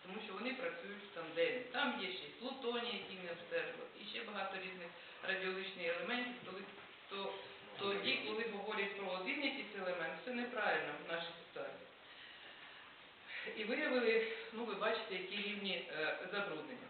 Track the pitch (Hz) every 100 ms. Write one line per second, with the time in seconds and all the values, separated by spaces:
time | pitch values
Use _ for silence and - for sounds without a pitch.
0 | - 214 214 196 247 240 170 170 190 202
1 | - 170 160 160 165 254 - 262 277 220
2 | 190 185 220 - 240 262 240 233 214 202
3 | 185 190 175 170 - 165 143 - - -
4 | 208 233 214 202 190 190 185 185 170 -
5 | - - 175 190 185 190 190 185 170 170
6 | 180 247 254 185 185 190 202 - - -
7 | - 196 196 196 - - - - 202 196
8 | 214 262 214 220 233 202 196 190 202 196
9 | 190 180 208 294 277 - 208 196 180 165
10 | 165 170 254 240 240 220 202 160 151 156
11 | - 170 170 - - - - - - -
12 | - - - - - - - - - -
13 | - - - - - 226 214 285 302 254
14 | 226 226 220 - - 226 214 196 - -
15 | - 185 185 202 202 202 196 170 - 151
16 | 156 139 - 202 - 156 - 247